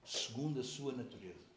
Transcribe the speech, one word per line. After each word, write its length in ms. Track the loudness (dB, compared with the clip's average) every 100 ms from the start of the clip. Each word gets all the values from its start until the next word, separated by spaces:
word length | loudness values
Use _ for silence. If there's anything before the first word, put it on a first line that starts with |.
segundo 560 | -2 0 2 2 2 4
a 20 |
sua 300 | 2 0 0
natureza. 580 | 0 -2 -6 -10 -10 -14